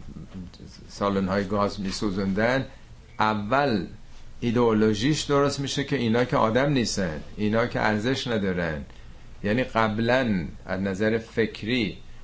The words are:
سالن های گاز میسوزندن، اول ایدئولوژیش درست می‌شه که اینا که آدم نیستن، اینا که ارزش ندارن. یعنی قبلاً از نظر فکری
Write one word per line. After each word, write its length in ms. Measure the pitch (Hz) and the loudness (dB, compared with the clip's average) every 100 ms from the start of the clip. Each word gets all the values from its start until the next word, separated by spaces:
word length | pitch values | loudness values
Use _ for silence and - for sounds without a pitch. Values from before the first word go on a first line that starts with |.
| - 73 - 95 87 - - - - | -10 -12 -12 -12 -14 -16 -18 -18 -14
سالن 400 | - 101 98 95 | -2 0 2 2
های 160 | 101 | 0
گاز 360 | 95 101 101 - | 0 0 0 -2
میسوزندن، 840 | 95 - 107 92 98 95 113 135 131 - - - - - | -6 -2 -2 0 0 2 2 2 -2 -10 -20 -20 -10 -2
اول 680 | 107 107 104 135 143 104 82 - - - - - | 0 0 0 2 4 2 -2 -10 -16 -16 -14 -6
ایدئولوژیش 840 | 120 117 117 110 110 104 131 147 | 0 4 4 6 4 4 2 0
درست 380 | - 143 143 139 | 2 2 2 0
می‌شه 240 | 135 143 | -4 -2
که 120 | 139 135 | -2 0
اینا 280 | 117 117 | 2 2
که 120 | 123 135 | 2 4
آدم 360 | 110 113 143 | 4 4 4
نیستن، 480 | 135 107 - 90 76 - - | 2 2 0 -2 -2 -8 -2
اینا 300 | 107 110 120 | 2 2 2
که 140 | 131 | 2
ارزش 460 | 110 107 117 135 127 | 2 2 2 0 0
ندارن. 580 | 113 98 90 85 73 71 - - - - - | 0 0 0 0 -2 -8 -14 -16 -16 -16 -6
یعنی 200 | 101 113 | 0 0
قبلاً 800 | 127 113 110 104 117 127 120 95 73 - - | 0 2 2 2 2 4 4 0 -2 -8 -6
از 140 | 92 | -2
نظر 380 | 98 95 107 110 | -2 0 0 0
فکری 800 | - - 110 - 104 127 98 78 - - | -2 -2 -2 -2 -2 0 0 -4 -12 -14